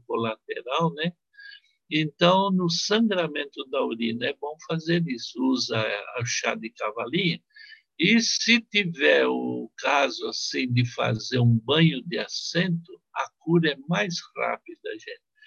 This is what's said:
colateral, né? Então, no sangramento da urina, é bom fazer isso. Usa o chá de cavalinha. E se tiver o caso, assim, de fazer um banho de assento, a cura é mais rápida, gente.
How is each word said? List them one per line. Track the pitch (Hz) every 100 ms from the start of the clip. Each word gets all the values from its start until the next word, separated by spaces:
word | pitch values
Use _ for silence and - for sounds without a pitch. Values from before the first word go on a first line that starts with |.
| -
colateral, | 120 113 110 - - - 147 165
né? | 143 165 - _ - - - _ _ -
Então, | 151 151 - 175 190 196
no | 185 175
sangramento | 170 - 214 226 190 160 147 143 - 135
da | 135
urina, | 127 117 117 117 131
é |
bom | 143 143 156 -
fazer | 165 160 170 165
isso. | 120 - 117
Usa | 131 131 - 120 110 104 - 120
o | 120
chá | - 120
de | 113 110
cavalinha. | - 113 113 117 165 190 170 _ - - - _ -
E | 175 226
se | 233 - - 233
tiver | 226 208 185 165 147 143 131
o | 127 127 123 117 -
caso, | 135 143 139 117 120
assim, | 113 - 143 127
de | 123
fazer | 120 123 120 110 - 127
um | 120 113
banho | 113 151 165 135
de | 170 113
assento, | 104 - - 165 185 170 170 - _
a | - 135 _
cura | - 170 160
é | 135 143
mais | 190 208 170 - -
rápida, | 117 113 - - -
gente. | 107 - - _ _